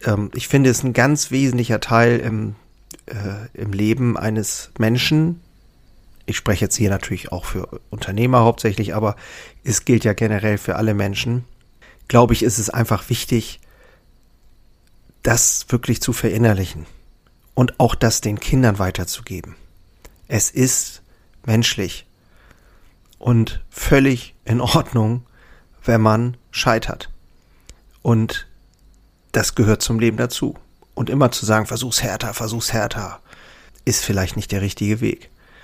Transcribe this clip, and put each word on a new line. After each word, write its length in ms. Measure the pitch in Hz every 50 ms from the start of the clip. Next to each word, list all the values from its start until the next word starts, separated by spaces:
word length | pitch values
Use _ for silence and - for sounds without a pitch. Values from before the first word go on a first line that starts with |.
| -
ähm, 260 | 113 104 101 104 - -
ich 140 | 123 - -
finde, 220 | - 139 135 131
es 80 | 117 -
ist 60 | -
ein 80 | 127
ganz 380 | 113 - 120 139 151 147 - -
wesentlicher 500 | 127 131 139 131 123 120 117 - 113 104
Teil 380 | - - 117 113 117 120 120 -
im, 360 | - 107 110 107 110 107 107 - _ _ _ _ _ - - - -
äh, 420 | - - 104 101 101 98 104 110 - -
im 180 | - 104 104
Leben 440 | 98 98 104 107 117 127 123 120 110
eines 540 | - - 110 110 110 98 - - - - - - -
Menschen. 640 | 110 110 120 127 - - 156 156 160 170 170 170 - _ _ _ _ - _ _ _ _ - - - - - - -
Ich 100 | - -
spreche 300 | - - - 101 85 104
jetzt 100 | 92 -
hier 140 | - 107 98
natürlich 420 | 98 92 - - - 87 - -
auch 120 | - 87 -
für 360 | - - 92 - - - - - -
Unternehmer 500 | - 107 - - 95 107 120 127 131 120
hauptsächlich, 540 | 113 117 117 - - 110 98 - 104 82 80
aber 220 | 107 110 104 104 - - - - - - - - - -
es 200 | 127 107 - -
gilt 200 | - 123 113 -
ja 80 | 110
generell 460 | 101 - 113 107 107 98 107 107 104 98
für 180 | - - 87
alle 180 | - 110 110 104
Menschen. 500 | 101 101 101 98 - - 113 120 127 123 - - _ _ _ _ _ - - - _ - -
Glaube 260 | 127 120 123 113 117
ich, 80 | -
ist 160 | 110 123 101 117
es 120 | 101 -
einfach 380 | - 117 117 - 110 - - -
wichtig, 520 | 123 - - - 123 113 - - - - - - - _ - - _ _ _ _ _ _ _ _ _ _ _ - - _ _ _ _ _ _ _ _ _ _ _ _ _
das 440 | - 120 117 120 - - - - - -
wirklich 320 | 127 117 - - 113 -
zu 120 | - -
verinnerlichen 720 | 117 - - 110 85 113 120 110 104 95 92 - - 82 78 - - - - - - _ _ _ _ _ _ _ -
und 260 | 127 127 123 - -
auch 140 | 123 117 -
das 260 | - 120 113 - -
den 180 | - 107 104 101
Kindern 400 | - - - 131 127 113 104 101
weiterzugeben. 800 | 95 92 90 - 90 - - - - - 95 87 - - - - - - _ - - _ _ _ - - _ _ - -
Es 220 | 131 107 - -
ist 520 | - 123 127 131 - - - - - - - _ _ _ _ _ _ - -
menschlich 600 | 120 110 113 117 - - - 95 82 - - - _ _ _ _ _ _ _ _ _ - _ _ _ _ - - - _ _ _ _ _ -
und 420 | - 123 120 113 110 - - - - -
völlig 640 | - - - - 147 139 135 139 131 120 - - - _ -
in 160 | - 113 120
Ordnung, 680 | 127 113 - - - - - 117 107 110 120 123 - _ _ _ _ - - - _ _ _ - -
wenn 160 | - 113 110
man 360 | 110 110 107 113 117 123 123 - _ _
scheitert. 600 | - - - 127 113 113 - - - - - - - - _ _ _ _ _ _ _ _ _ - - _ _ _ _ _
Und 440 | - 123 117 110 110 107 - - - - - - _ _ _ _ _ - _ _ _ _ _ _ _ _
das 220 | - 113 - - -
gehört 280 | - 110 107 107 101
zum 160 | - - 117 113
Leben 180 | 117 113 107
dazu. 400 | 113 123 123 - - 135 - - - - _ _ _ _ _ -
Und 160 | - 120 -
immer 200 | 127 143 139 120
zu 140 | - - -
sagen, 220 | 107 107 110 104
„Versuch's 360 | - 110 113 127 123 - -
härter, 300 | 110 101 95 110 - 104 104
versuch's 380 | - 117 107 113 117 - -
härter“, 480 | - 113 107 - - 113 101 90 - - _ - - - - - - - - - - - -
ist 200 | - 120 - -
vielleicht 320 | - 101 98 92 85 -
nicht 140 | 104 - -
der 100 | 101 98
richtige 380 | 98 98 - - 104 104 107 113
Weg. 300 | 120 104 - - - - _ _ _ _ - -